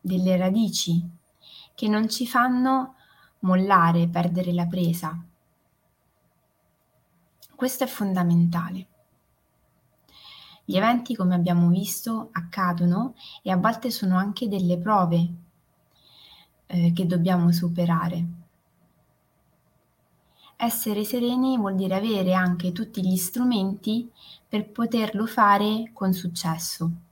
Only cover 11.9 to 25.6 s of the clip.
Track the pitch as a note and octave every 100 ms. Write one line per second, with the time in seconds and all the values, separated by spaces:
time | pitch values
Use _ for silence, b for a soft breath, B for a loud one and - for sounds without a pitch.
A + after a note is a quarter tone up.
11.9 | - - A3 - - E3+ - F#3 E3+ F3
12.9 | F3+ B3 B B B - F#3 G#3+ A#3 B3+
13.9 | A#3 G3 F#3 G3 G3+ A#3+ G3 F3+ F3 F3
14.9 | G#3 F3+ E3+ E3+ - - _ _ _ _
15.9 | B B B B B B _ _ F3 E3+
16.9 | E3+ F3+ F3+ E3+ F3+ E3+ E3+ F3 E3+ F3
17.9 | E3 E3+ E3+ E3+ - - _ _ _ _
18.9 | _ _ _ _ _ _ _ _ _ _
19.9 | _ _ _ _ b b _ A#3 A3+ A3
20.9 | G#3 G#3 B3 A#3+ B3 C4 B3+ G3+ F#3+ F#3+
21.9 | F#3+ A3 G#3 F#3 F#3 F#3 F3 F3+ F3 A3
22.9 | - F#3 F#3 - A#3+ B3 A3+ G3 G3+ -
23.9 | A3+ A#3+ B B B _ G#3 G#3 - A#3
24.9 | A#3 G#3+ G3+ A3+ - G#3 G3+